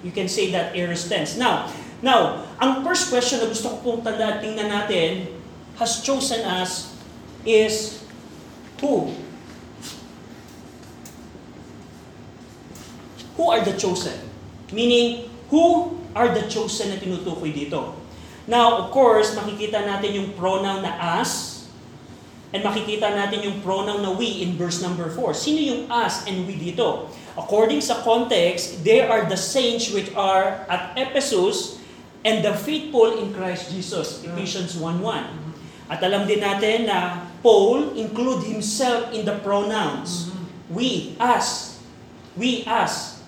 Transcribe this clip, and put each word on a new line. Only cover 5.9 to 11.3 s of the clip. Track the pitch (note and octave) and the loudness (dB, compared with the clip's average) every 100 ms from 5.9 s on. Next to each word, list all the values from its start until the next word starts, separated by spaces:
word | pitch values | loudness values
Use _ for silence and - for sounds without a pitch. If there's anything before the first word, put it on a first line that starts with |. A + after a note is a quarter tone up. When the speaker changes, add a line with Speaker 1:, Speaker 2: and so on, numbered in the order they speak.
| - - | 0 0
Speaker 1:
chosen | C4+ - A3+ G3+ | 0 0 -2 -2
us | F#3 F3+ - - - - - - - | -2 -2 -6 -10 -14 -18 -18 -18 -8
is | A3 A3 A3 G#3+ - - - - - - - - - - | 4 6 6 2 -4 -10 -16 -18 -18 -18 -18 -20 -18 -4
who? | C#4+ A3 - - - - - - - - - - - - - - - - - - - - - - - | 2 2 0 -8 -12 -16 -18 -18 -18 -16 -14 -14 -18 -20 -20 -20 -18 -18 -20 -20 -20 -18 -18 -18 -18